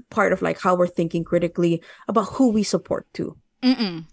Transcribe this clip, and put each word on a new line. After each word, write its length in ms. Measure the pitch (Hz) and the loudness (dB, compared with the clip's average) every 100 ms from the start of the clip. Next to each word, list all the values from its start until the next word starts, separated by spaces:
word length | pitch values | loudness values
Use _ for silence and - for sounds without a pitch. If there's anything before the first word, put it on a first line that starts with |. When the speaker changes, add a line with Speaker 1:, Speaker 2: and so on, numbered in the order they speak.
| - | -6
Speaker 1:
part 220 | 220 190 | -2 0
of, 80 | 190 | 0
like, 160 | 170 160 | -2 -2
how 140 | 190 180 | 0 2
we're 100 | 175 | 2
thinking 340 | - 165 170 | 0 -2 -4
critically 580 | 165 175 170 180 170 165 - - - | -2 0 0 0 0 0 -6 -12 -2
about 260 | 220 196 - | -2 0 2
who 120 | 254 | 2
we 120 | 214 | 2
support 440 | 196 175 - - - | 0 -2 -4 -8 -8
too. 240 | - 165 - _ _ | -10 -10 -12 _ _
Speaker 2:
Mm-mm. 420 | 254 247 202 165 160 | 0 2 -2 -6 -12